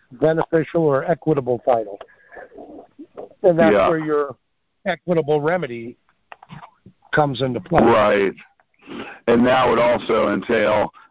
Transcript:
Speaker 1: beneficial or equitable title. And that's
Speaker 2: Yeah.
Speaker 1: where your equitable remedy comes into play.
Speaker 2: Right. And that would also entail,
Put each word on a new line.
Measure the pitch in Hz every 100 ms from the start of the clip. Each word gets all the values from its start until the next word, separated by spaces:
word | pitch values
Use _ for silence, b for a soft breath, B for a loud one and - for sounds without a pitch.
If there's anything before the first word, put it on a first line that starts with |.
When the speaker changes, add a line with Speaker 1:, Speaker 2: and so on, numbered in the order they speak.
| _
Speaker 1:
beneficial | 127 156 165 - 165 147 170
or | 156 135
equitable | 175 165 156 143 127 120
title. | - 117 104 101 - B B B B B B - - - 311 - - _
And | 196 165
that's | 165
Speaker 2:
Yeah. | 202 180
Speaker 1:
where | 160
your | 156 147 143 - _ _ _ _ 196
equitable | 170 - 170 147 151
remedy | 147 180 139 120 117 - _ _ - - - - - _ - _ -
comes | - 147 120
into | 131 120
play. | - 160
Speaker 2:
Right. | 117 110 104 104 98 - - _ _ _ B B B B -
And | 120 123
that | 127 -
would | -
also | 120 113 - 110 -
entail, | 101 - 117 101 104 - b b